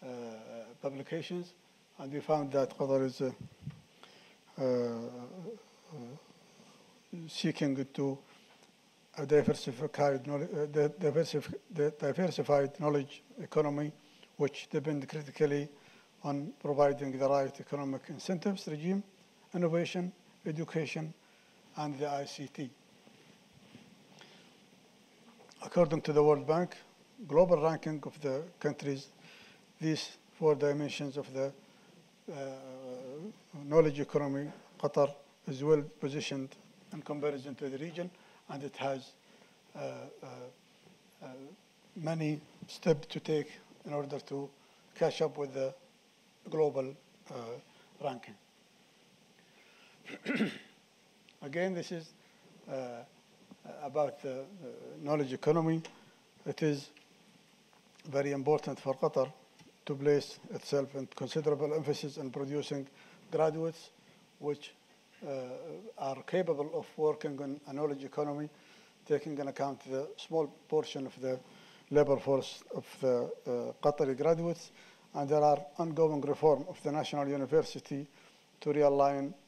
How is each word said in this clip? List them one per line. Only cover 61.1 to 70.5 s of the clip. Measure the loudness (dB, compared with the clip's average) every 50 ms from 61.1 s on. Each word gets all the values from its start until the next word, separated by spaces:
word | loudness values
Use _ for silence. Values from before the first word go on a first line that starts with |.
| -8
considerable | -8 -6 -4 -2 0 2 2 2 2 2 0 0
emphasis | 0 0 0 -2 -2 -4 -8 -8 -8
in | -8 -8
producing | -6 -6 -4 -2 -2 -4 -2 -2 -4 -6 -6 -8 -14 -20 -20 -20 -20 -20 -8 -4
graduates | 0 2 2 2 2 0 -2 -4 -4 -8 -14 -20 -20 _ _ -20 -20 -20 -20 _ _ -6
which, | -4 -4 -4 -4 -8 -14 -18 _ _ _ _ _ _ _ _ -14 -10
uh, | -8 -8 -6 -8 -8 -10 -12 -12 -12 -12 -12 -14 -16 -10
are | -6 -6 -6 -6 -6 -6
capable | -2 0 0 2 2 0 0 -2 -4 -4
of | -6 -6 -8 -2 2
working | 2 2 2 0 -2 -6 -6 -6
on | -6 -6 -8 -8 -10 -8
a | -4
knowledge | -2 -2 -2 -2 -4 -8
economy, | -6 -4 -2 -2 -2 -2 -4 -6 -8 -10 -16 -20 -20 -20 -20 -20 -20 _ _ _ 0
taking | 0 0 0 -2 -6 -4
into | -4 -6
account | -4 -4 -4 -4 -4 -6 -8 -4
the | -4 -4 -4 -4 -8 -14
small | -8 0 2 2 2 0